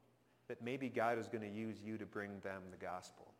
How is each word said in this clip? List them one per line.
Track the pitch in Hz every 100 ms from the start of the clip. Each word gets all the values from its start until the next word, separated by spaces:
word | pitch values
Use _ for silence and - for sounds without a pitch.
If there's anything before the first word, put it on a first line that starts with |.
| - - - - -
that | 123
maybe | 117 131 131
God | 110 113 117
is | 104
gonna | 113 104
use | 104 110 101
you | 104 110
to | 98
bring | 107 101 101
them | 98 95 92
the | 92
gospel? | 92 90 - - -